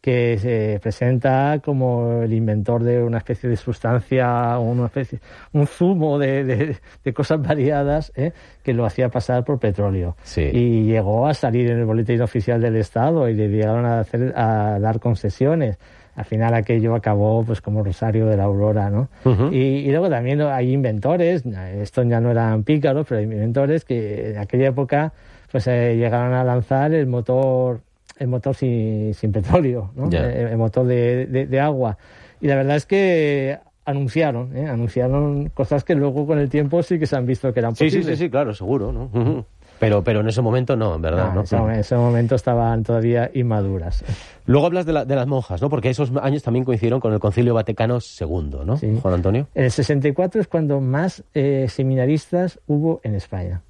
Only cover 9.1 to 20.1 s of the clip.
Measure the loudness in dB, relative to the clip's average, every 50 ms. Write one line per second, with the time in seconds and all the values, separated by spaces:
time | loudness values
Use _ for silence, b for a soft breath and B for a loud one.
9.1 | 0 -2 -2 0 0 0 0 0 -2 0 0 -2 0 0 0 0 0 -2 -2 -4
10.1 | -6 -8 -14 -8 -4 -2 -2 0 2 2 2 4 2 2 2 2 2 2 2 0
11.1 | 0 2 2 0 0 0 -2 0 0 2 2 2 2 0 0 0 0 0 0 0
12.1 | 0 0 0 0 0 -2 0 0 0 2 2 2 2 0 -2 0 0 0 2 2
13.1 | 2 2 2 0 0 0 0 0 2 0 2 2 0 0 0 0 0 0 -2 -2
14.1 | -2 -2 -2 -2 0 0 0 0 2 2 0 0 0 0 0 0 -2 0 0 -2
15.1 | -2 0 -2 -6 -2 0 2 2 2 2 0 -2 -4 -6 B B B B B B
16.1 | B -12 -10 -6 -2 0 0 2 2 0 0 0 0 2 2 2 0 0 0 0
17.1 | 2 2 2 2 2 2 0 0 -4 -4 -4 -4 -2 -2 0 -2 -2 -2 -2 0
18.1 | 0 2 2 2 2 2 2 2 2 2 2 2 2 2 0 0 0 -2 -2 -4
19.1 | B B B 2 2 4 2 2 2 2 2 2 0 0 0 0 0 2 2 0